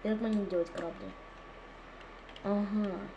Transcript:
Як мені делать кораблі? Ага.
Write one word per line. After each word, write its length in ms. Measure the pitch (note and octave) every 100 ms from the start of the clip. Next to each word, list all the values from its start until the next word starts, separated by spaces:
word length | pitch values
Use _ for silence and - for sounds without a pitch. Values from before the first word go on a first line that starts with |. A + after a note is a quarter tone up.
Як 180 | G#3+ G#3+
мені 240 | A3+ G#3+ G3
делать 240 | F3 E3+
кораблі? 380 | - E3+ - F#3+ - - - - - - - - - - - - -
Ага. 480 | G3 G3+ G3+ G#3+ G#3 F#3+ G3